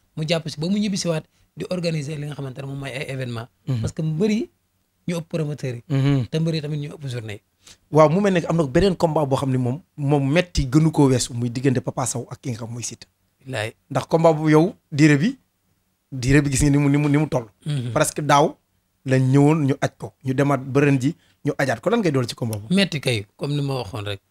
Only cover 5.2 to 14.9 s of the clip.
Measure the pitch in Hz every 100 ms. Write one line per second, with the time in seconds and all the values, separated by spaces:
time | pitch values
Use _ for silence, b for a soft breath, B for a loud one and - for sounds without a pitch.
5.2 | 156 165 147 147 135 120 - 135 139 139
6.2 | 120 160 160 165 147 151 143 147 139 123
7.2 | 110 101 _ _ b b _ 143 123 175
8.2 | 202 180 - 165 139 127 196 180 165 156
9.2 | 139 131 135 127 123 143 - - 139 147
10.2 | 135 160 180 - 135 151 160 156 139 123
11.2 | - 120 120 120 139 123 135 147 127 117
12.2 | - - 139 110 113 120 - - - _
13.2 | _ _ 135 127 110 - - 135 - 165
14.2 | 165 156 156 151 175 - _